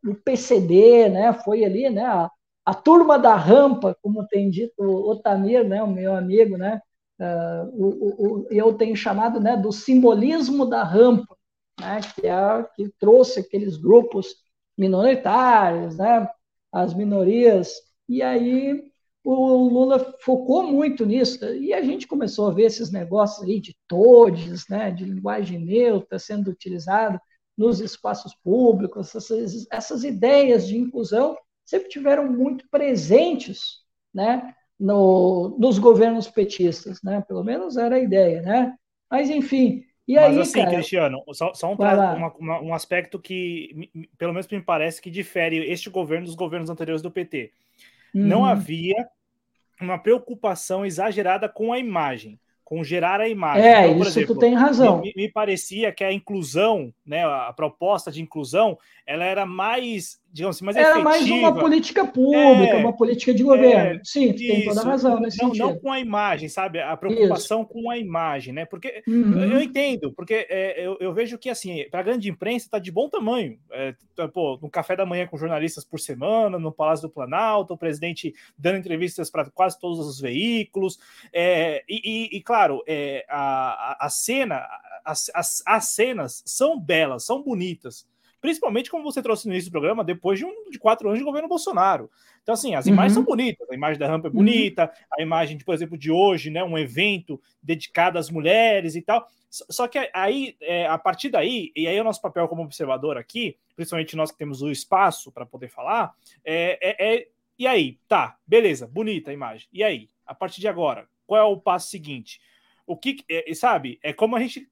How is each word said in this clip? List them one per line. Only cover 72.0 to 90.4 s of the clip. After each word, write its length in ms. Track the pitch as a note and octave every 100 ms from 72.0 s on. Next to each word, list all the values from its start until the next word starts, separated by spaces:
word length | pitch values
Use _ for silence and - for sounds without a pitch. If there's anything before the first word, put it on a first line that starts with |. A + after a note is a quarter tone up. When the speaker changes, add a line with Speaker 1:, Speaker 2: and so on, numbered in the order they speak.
Speaker 2:
grande 260 | F#3 B3 G3+
imprensa 400 | E3+ G3 A#3+ -
tá 80 | G#3+
de 140 | F3+
bom 160 | F3 C#4
tamanho. 500 | G#4 A3 B3 D#3+ A2+ _
É, 240 | B2 C3+ B2+ _
tá, 140 | - E3
pô, 320 | F3+ D#3 C3
no 80 | D3+
café 240 | F3 D3+
da 100 | F#3
manhã 220 | F#3 F3 F3+
com 100 | D3
jornalistas 480 | D#3+ D#3 D#3+ D#3
por 140 | - D#3+
semana, 580 | - B2 D#3 A3+ G#3 F3+
no 140 | D#3+
Palácio 380 | D#3 D#3 D#3 D#3
do 40 |
Planalto, 600 | D#3 B2+ E3 A3 G#3+ F#3
o 40 | F3
presidente 540 | E3 D3 E3+ D#3+ D#3+ - _ _
dando 220 | D#3+ F#3+
entrevistas 500 | F#3 D#3+ F3 F3 D#3+
pra 220 | D#3+ C#3
quase 260 | - F#3 F3+
todos 180 | F3+ E3
os 220 | D3+ C3+
veículos. 800 | C3+ C3 A3+ A#3 G#3 G3 F#3+ - _ - -
É, 500 | E3+ F3 F3 E3 D3+ -
e, 400 | A3 G#3+ A3 A3
e, 40 | G3+
e, 40 |
claro, 440 | - A#3 F3 C3+ D3
é, 380 | D#3 C#3+ C3+ -
a, 760 | C#3+ C#3 C3 C3 G#2+ A#2+ C#3
a, 20 | C#3+
a 20 |
cena, 560 | - - C4 A#3+ C#3 B2+ - - F#2+
as, 240 | D#3 D#3 -
as, 280 | E3+ E3+ - -
as 220 | G#3+ -
cenas 560 | - B3 A#3 C3 - -
são 320 | - C#4 D#4
belas, 460 | D#3 E3 D3+ B2
são 180 | - C4
bonitas. 640 | C#4+ G#3 F3+ E3+ B2 - _ _ _ _
Principalmente 500 | D4 D#4+ C#4 G#3+ -
como 140 | E4
você 160 | D4+ C4+
trouxe 260 | A3+ G#3+ A3
no 60 |
início 180 | F#3 F3+
do 20 |
programa, 300 | E3+ D3+ A3+
depois 360 | F3 F3 F3+
de 80 | G3